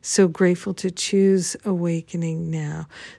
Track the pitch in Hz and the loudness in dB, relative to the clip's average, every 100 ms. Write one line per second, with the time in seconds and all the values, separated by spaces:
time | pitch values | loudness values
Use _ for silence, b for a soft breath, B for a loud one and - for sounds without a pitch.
0 | - - 185 160 185 180 196 180 185 180 | -2 4 4 4 2 2 -4 -6 -6 -4
1 | - 196 196 190 170 - 208 175 170 165 | 0 4 4 4 0 -4 -4 -2 0 -2
2 | - 175 165 160 165 160 151 156 156 B | -4 -6 -4 -4 -4 -4 -6 -8 -12 B
3 | B | B